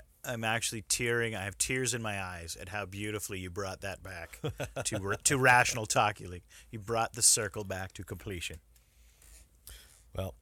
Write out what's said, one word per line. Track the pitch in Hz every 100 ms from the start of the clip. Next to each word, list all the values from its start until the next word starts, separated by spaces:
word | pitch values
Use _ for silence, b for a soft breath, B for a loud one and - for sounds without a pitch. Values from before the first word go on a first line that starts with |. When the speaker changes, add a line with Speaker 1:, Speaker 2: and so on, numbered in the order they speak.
| - -
Speaker 1:
I'm | 139 117
actually | 113 113 - 113
tearing. | - - 120 117 117 107
I |
have | 98 -
tears | - 131 127
in | 120
my | 110 101
eyes | 92 90 85 -
at | 92
how | 104 98
beautifully | 98 107 104 - 98
you | 92
brought | 90 95 95
that | 98 90
back | 98 87 85 - 151 -
Speaker 2:
<laughs> | 131 - 120
Speaker 1:
to | 110
ra-, | 95 104 -
to | 139
rational | 131 123 120 117 110
talky | 131 107 107 90
league. | 90 - B B
You | 113
brought | 98 113 110
the | 113
circle | - - 104 110
back | 95 92 92
to | -
completion. | 95 92 107 90 - 82 - - b b b b b b b _ - B B B B -
Speaker 2:
Well, | 95 -